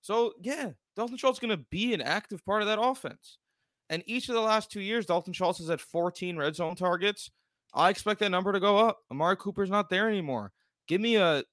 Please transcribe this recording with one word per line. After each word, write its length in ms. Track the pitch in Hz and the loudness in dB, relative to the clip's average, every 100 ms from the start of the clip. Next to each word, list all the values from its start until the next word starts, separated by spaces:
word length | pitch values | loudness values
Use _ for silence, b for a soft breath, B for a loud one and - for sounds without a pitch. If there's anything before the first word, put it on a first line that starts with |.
So, 320 | - 214 233 - | -2 0 0 -2
yeah, 300 | 180 302 247 135 _ - | -6 -6 -6 -10 _ -8
Dalton 220 | 233 240 | -6 0
Schultz 180 | 269 254 | 0 0
is 40 | |
gonna 180 | 233 196 | -2 -4
be 340 | 127 170 233 | -4 -4 -2
an 60 | 214 | -2
active 440 | 123 175 - 196 | 0 -2 -4 -12
part 180 | - 208 | -2 -2
of 60 | 208 | 0
that 120 | 214 | 0
offense. 580 | 240 262 - - - - _ _ _ _ _ | 0 0 -8 -14 -20 -20 _ _ _ _ _
And 120 | 160 - | -8 -4
each 220 | 240 247 | -6 -2
of 60 | |
the 60 | 233 | 0
last 300 | 220 220 208 | 2 2 0
two 100 | 208 | -8
years, 260 | 196 226 196 | -4 -2 0
Dalton 260 | 175 175 | 0 0
Schultz 260 | 170 180 180 | -2 -2 -2
has 100 | 160 | -4
had 120 | 165 | -4
fourteen 560 | - 170 175 175 180 170 | -4 -2 -2 -2 -8 -2
red 200 | 143 156 | -4 -2
zone 180 | 165 175 | -6 -2
targets. 540 | 180 175 196 202 - _ _ _ _ | 0 2 0 -2 -10 _ _ _ _
I 160 | - 170 | 2 4
expect 300 | 202 214 208 | 4 -2 0
that 100 | 208 | 2
number 220 | 180 190 | 2 0
to 80 | 196 | 2
go 180 | 196 202 | 4 6
up. 220 | 226 - _ | 4 2 _
Amari 260 | 131 165 190 | -2 0 0
Cooper's 340 | 196 196 190 | -2 -4 0
not 200 | 202 185 | 0 0
there 180 | 185 220 | 0 0
anymore. 440 | 208 156 123 104 _ _ _ - | 0 -2 -6 -6 _ _ _ -2
Give 120 | 175 | 0
me 160 | 226 226 | 4 4
a 260 | 175 147 - | 6 4 0